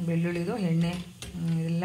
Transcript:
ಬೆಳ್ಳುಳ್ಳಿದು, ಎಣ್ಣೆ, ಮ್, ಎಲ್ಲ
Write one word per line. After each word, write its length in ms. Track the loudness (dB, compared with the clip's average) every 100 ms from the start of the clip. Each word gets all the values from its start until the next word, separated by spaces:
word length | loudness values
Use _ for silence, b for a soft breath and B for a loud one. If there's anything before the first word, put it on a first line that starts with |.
ಬೆಳ್ಳುಳ್ಳಿದು, 560 | 0 2 2 0 0 0
ಎಣ್ಣೆ, 360 | 2 2 2 0 -6 -12 -10 -4
ಮ್, 240 | 0 0
ಎಲ್ಲ 240 | 0 0